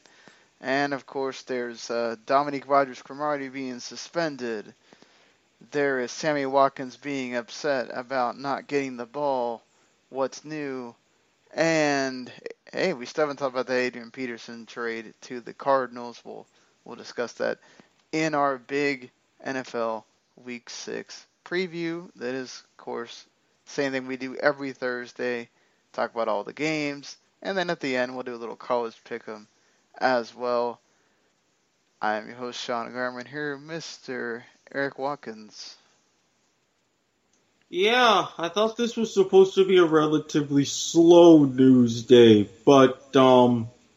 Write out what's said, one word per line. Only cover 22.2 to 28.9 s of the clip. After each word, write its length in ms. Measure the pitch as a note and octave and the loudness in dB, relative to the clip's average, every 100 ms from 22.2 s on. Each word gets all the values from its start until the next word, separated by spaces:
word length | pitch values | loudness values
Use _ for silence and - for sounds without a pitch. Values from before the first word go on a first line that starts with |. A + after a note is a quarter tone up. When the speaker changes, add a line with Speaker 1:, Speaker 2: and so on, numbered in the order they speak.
| A#2+ C3 | -8 -8
Speaker 1:
is, 280 | B2+ - | -10 -14
of 140 | - - | -20 -20
course, 480 | - B2 A#2 - - _ _ _ - | -12 -12 -12 -16 -20 _ _ _ -10
same 260 | - C#3 | -4 -4
thing 160 | C3 C3 | -4 -6
we 80 | C3 | -8
do 220 | C3 B2+ | -10 -2
every 340 | D3 C#3 C#3 | -2 -2 -6
Thursday. 800 | B2+ B2+ B2 A#2+ - B2 A#2+ A#2 _ _ _ _ | -8 -6 -6 -10 -8 -6 -6 -8 _ _ _ _
Talk 220 | - A#2 | -6 -6
about 160 | A#2+ A2+ | -4 -2
all 160 | G#2 - | -4 -6
the 80 | |
games. 640 | - D3+ D#3 D3 C#3+ C3+ - _ _ | -6 -6 -4 -6 -8 -14 -20 _ _
And 160 | - G3 | -8 -4
then 120 | F3 | -4
at 120 | E3 | -4
the 160 | C#3+ B2+ | -4 -2
end, 160 | B2+ | -4
we'll 100 | C3 | -6
do 120 | B2 A#2+ | -12 -12
a 20 | |
little 180 | A#2 A#2 | -12 -14
college 400 | - B2 A#2 | -6 -4 -4